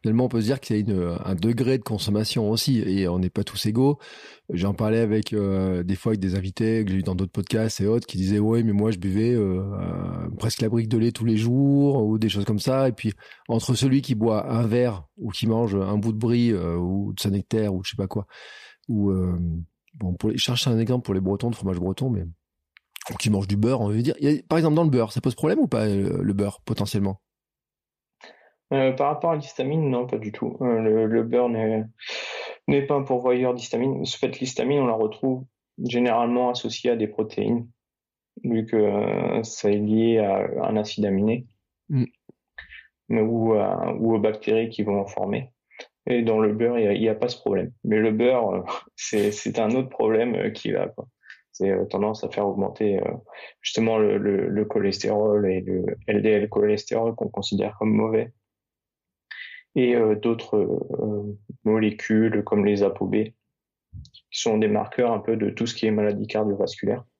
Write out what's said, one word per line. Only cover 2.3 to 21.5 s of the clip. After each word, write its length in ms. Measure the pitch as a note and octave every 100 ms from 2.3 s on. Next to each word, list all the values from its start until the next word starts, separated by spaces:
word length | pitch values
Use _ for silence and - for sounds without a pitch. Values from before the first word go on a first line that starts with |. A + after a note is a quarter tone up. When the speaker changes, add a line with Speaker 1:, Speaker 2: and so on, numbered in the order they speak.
| B2 G#2
Speaker 1:
aussi, 300 | A2 - A#2+
et 280 | G2 G2 F#2
on 100 | F2+
n'est 120 | F#2
pas 140 | -
tous 220 | G2+ G#2 A2
égaux. 320 | A2 C3+ C#3+ - - - - -
J'en 240 | F2 F#2+
parlais 260 | G2 G#2+ A2+
avec, 320 | A2+ G#2+ G2+
euh, 500 | G#2+ G2 F#2+ F#2+ F2+
des 120 | F2
fois 160 | G2 A#2
avec 100 | A2
des 140 | F#2
invités 500 | F#2+ F#2+ - A2+ A2+
que 60 | G#2
j'ai 80 | F#2+
eu 40 |
dans 120 | F#2+
d'autres 180 | F2+ F#2+
podcasts 480 | - F#2 A2 A2 -
et 60 | G2
autres, 200 | A#2 -
qui 100 | -
disaient, « 220 | F#2+ G#2
Ouais, 220 | G#2+ A#2
mais 100 | A2+
moi, 180 | G2+ G#2+
je 80 | F#2+
buvais, 340 | F#2+ G2 A#2
euh, 280 | A#2+ G2+ F#2
euh, 680 | G2 G2+ F2 F2+ F2+ F2 E2+ -
presque 240 | A2+ -
la 60 | A2
brique 200 | A#2 A2
de 100 | A2+
lait 140 | A#2
tous 120 | -
les 120 | A2+ A2
jours », 680 | A#2 B2+ C#3 C#3 C#3+ C3+ G#2+
ou 120 | A2
des 100 | G#2+
choses 160 | G2+
comme 140 | G2+ G#2
ça. 300 | C3 C3 C3+
Et 40 |
puis, 200 | A2 A2+ - - - -
entre 260 | A2+ -
celui 260 | B2 C3+ C3+
qui 140 | C3+
boit 360 | A2+ A2+ G#2+ -
un 160 | A#2 A2+
verre 380 | A#2+ B2 G2 D#2 -
ou 120 | B2+
qui 160 | - A2+
mange 280 | A2+ A#2
un 240 | G2 F#2+ G#2
bout 140 | A2+
de 60 | G#2+
brie, 340 | A#2 A#2+ A#2+
euh, 240 | G2+ E2+ E2+
ou 360 | F2 F#2+ G2+
de 80 | F#2+
Saint-Nectaire, 540 | G#2 G2 - A2+ G#2
ou 100 | F#2
je 60 | F#2
sais 60 | -
pas 120 | G2
quoi, 180 | G#2+ F#2+ - - - - _ -
ou, 220 | G#2+ G2+
euh, 280 | F#2 F#2 F2 F2 E2 E2 _ _
bon, 200 | - F#2+
pour 160 | F2+ G#2+
les, 80 | B2
je 40 |
cherche 240 | - A#2+ C3+
un 120 | A2+
exemple 260 | A2+ B2
pour 80 | A#2+
les 80 | F#2+
Bretons, 300 | F#2+ G2+ A#2+